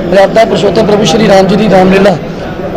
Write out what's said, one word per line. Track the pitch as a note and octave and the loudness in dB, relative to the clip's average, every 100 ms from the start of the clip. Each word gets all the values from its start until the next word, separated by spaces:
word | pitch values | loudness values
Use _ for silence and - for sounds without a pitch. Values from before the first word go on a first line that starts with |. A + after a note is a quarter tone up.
| E3+ | -2
ਮਰਿਆਦਾ | F#3+ F#3+ A3 | 0 2 2
ਪੁਰਸ਼ੋਤਮ | A3+ G3 E3+ - - | 0 0 0 0 0
ਪ੍ਰਭੂ | G#3 | 0
ਸ਼੍ਰੀ | G#3+ - A3 | 0 0 2
ਰਾਮ | F#3+ F#3+ | 2 2
ਜੀ | G3 | 0
ਦੀ | G#3+ | 2
ਰਾਮਲੀਲਾ | F#3+ F#3 F#3+ G3 E3 - - - - - | 2 2 2 2 0 -6 -10 -12 -10 -8